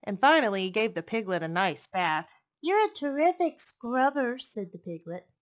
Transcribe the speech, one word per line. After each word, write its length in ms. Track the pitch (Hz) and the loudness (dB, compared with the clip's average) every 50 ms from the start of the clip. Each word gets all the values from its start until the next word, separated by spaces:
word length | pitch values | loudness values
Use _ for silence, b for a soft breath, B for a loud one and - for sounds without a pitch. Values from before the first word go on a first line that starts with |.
| - | -6
And 160 | - 202 185 | -8 -4 2
finally 420 | - 277 311 320 277 214 202 190 | 6 6 6 6 4 2 0 -2
he 80 | 190 190 | -2 -2
gave 240 | 180 214 220 226 175 | 0 0 0 0 -2
the 80 | 170 | -6
piglet 400 | 165 - - 226 220 185 185 170 | -8 -4 -4 -4 -2 -2 -2 -2
a 60 | 160 160 | -2 -2
nice 380 | 165 175 196 185 151 - - | 0 0 0 0 -2 -4 -12
bath. 460 | - - 190 180 165 156 156 165 - _ _ _ _ _ _ | -8 -4 -2 0 0 0 -2 -4 -8 _ _ _ _ _ _
You're 260 | - 311 381 427 440 | -2 0 2 2 2
a 40 | 415 427 | 2 0
terrific 680 | - 285 285 277 285 302 349 359 359 349 320 - - | -4 -6 -4 0 2 4 2 4 2 0 -2 -2 -6
scrubber, 760 | - - - _ - 233 240 262 262 277 277 285 269 240 240 262 | -18 -18 -18 _ -10 -4 0 2 2 2 2 0 -2 -2 -4 -6
said 340 | - - - 220 196 170 | -10 -12 -10 -10 -10 -10
the 60 | - 180 | -12 -16
piglet. 500 | _ 185 170 165 _ 165 165 180 - _ _ _ | _ -12 -12 -12 _ -12 -12 -12 -14 _ _ _